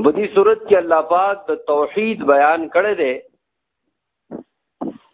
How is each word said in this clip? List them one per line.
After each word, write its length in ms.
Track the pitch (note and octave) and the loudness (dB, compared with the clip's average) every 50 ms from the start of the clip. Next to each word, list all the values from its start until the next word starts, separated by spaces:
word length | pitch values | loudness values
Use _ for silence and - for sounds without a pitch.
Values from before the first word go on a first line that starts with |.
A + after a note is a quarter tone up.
| - | 2
په 60 | D3 D#3 | 2 0
دې 100 | G3 G#3+ F#3+ - | 0 -4 0 2
صورت 260 | G3 G3 G#3+ A3 G#3+ A3 | 2 4 4 2 0 2
کې 100 | G#3 G3+ F#3 | 2 2 2
الله 240 | E3+ E3 E3 D#3+ D#3 D#3+ E3+ | 2 2 0 0 2 0 0
پاک 240 | F3+ F#3+ G3+ G3+ G3 - - | 0 0 0 -2 -6 -6 -8
د 40 | D3+ D#3+ - - | -8 -6 -2 -2
توحید 500 | D3 D3 D3 - - G#3 A3 A3+ A3 - D3 C#3 C#3 | 0 0 0 -2 -2 -4 -2 -2 -4 -4 2 2 4
بیان 280 | C#3 C#3+ D3+ E3 E3 D#3+ D3 - | 4 4 4 2 0 -4 -2 -2
کړی 200 | E3+ G3 G#3+ G3+ E3+ | 0 0 0 -2 -2
دی 140 | D3+ C3 B2+ C3+ - _ _ _ _ _ _ _ _ _ _ _ _ _ _ _ _ _ _ _ _ - - - - _ _ _ _ _ _ - - - - - _ _ | -2 -4 -4 -6 -10 _ _ _ _ _ _ _ _ _ _ _ _ _ _ _ _ _ _ _ _ -18 -18 -18 -18 _ _ _ _ _ _ -12 -12 -12 -12 -14 _ _